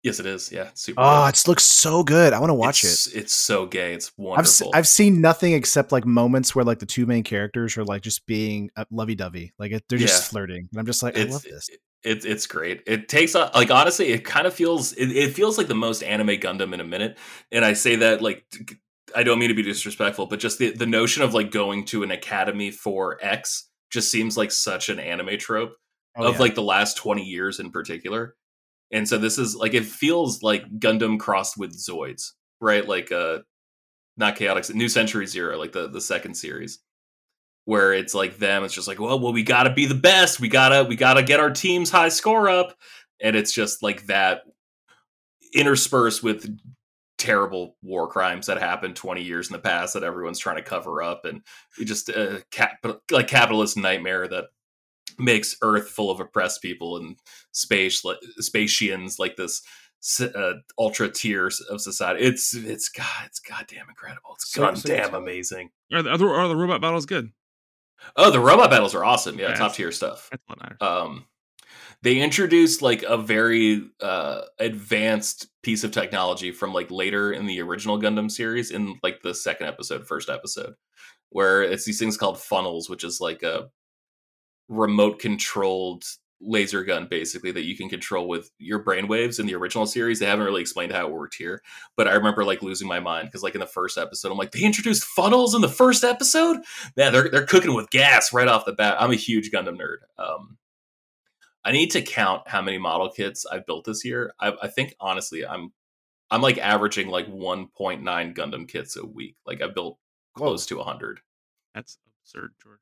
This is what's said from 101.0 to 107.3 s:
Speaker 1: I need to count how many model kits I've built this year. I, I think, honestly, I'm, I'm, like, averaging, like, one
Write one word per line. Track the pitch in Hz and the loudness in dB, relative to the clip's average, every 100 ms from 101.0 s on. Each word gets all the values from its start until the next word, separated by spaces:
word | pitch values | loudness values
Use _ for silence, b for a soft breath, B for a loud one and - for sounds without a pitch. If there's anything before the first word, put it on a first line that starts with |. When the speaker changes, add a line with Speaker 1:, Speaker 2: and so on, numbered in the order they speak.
| _ _ _ _ _ _ | _ _ _ _ _ _
Speaker 1:
I | 101 | 0
need | 139 208 | 2 2
to | 151 | 0
count | - - 98 95 - | -2 0 0 0 -4
how | 101 | -4
many | 95 95 | -4 -4
model | 87 82 92 | -2 -2 -2
kits | - 98 - - | -4 -6 -6 -10
I've | 90 | -10
built | - 80 | -8 -10
this | - 107 | -8 -8
year. | 123 123 120 _ | -8 -8 -8 _
I, | 104 - | -4 -4
I | 101 | -6
think, | - 135 - | -4 -6 -6
honestly, | 98 92 - 80 | -6 -6 -6 -10
I'm, | 57 87 87 _ _ _ _ _ _ | -10 -10 -14 _ _ _ _ _ _
I'm, | 113 | 0
like, | 131 104 | 2 2
averaging, | 101 104 104 104 95 | 2 2 0 -2 -4
like, | 90 | -4
one | 95 | -6